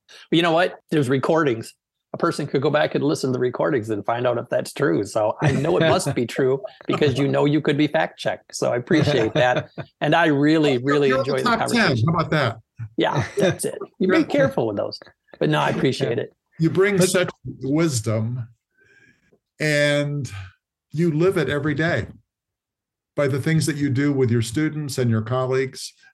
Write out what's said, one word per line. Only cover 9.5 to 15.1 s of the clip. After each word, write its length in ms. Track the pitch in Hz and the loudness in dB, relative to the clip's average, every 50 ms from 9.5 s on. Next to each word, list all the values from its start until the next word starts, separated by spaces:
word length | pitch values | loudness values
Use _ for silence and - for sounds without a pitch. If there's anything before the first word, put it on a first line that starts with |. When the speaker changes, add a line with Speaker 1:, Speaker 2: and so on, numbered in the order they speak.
| 127 123 - - _ - 147 | 2 0 -2 -6 _ -16 -16
Speaker 2:
<laughs> 160 | - _ - | -16 _ -4
Speaker 1:
And 140 | 147 147 160 | 0 2 2
I 120 | 165 170 | 4 4
really, 460 | 165 147 135 147 151 156 165 151 143 131 | 4 4 4 4 4 4 4 4 2 2
Speaker 3:
You're 80 | 120 | 0
Speaker 1:
really 280 | 127 139 147 147 143 135 | 0 0 2 2 2 2
Speaker 3:
in 60 | 131 | 2
the 40 | 131 | 0
Speaker 1:
enjoy 180 | 131 139 135 131 | 0 -2 -2 0
the 40 | 131 | 0
Speaker 3:
top 160 | - - - | 0 0 0
ten. 80 | - 123 | 0 0
Speaker 1:
conversation. 380 | - 233 208 170 131 113 113 | 2 2 2 2 2 2 0
Speaker 3:
How 60 | 165 165 170 | 0 0 0
about 120 | 160 160 | 0 0
that? 260 | 170 151 135 110 - - - _ _ - 113 - _ | 0 0 0 0 -2 -6 -12 _ _ -14 -14 -8 _
Speaker 1:
Yeah, 280 | - - - - 147 107 - - | -2 -2 0 0 -2 -4 -4 -2
that's 280 | 202 - 180 - - - | 0 0 0 0 0 -4
it. 120 | 139 - - - - _ - | -8 -8 -8 -12 -12 _ -2
You 80 | - | 0
be 100 | 185 185 320 | 2 2 2
Speaker 3:
Yeah. 40 | 302 | 2
Speaker 1:
careful 440 | - - 285 269 269 - - 123 | 2 2 2 2 2 0 0 -2
with 100 | 110 101 | -2 -2
those. 200 | 101 104 - - - - - | -4 -4 -6 -8 -12 -18 -20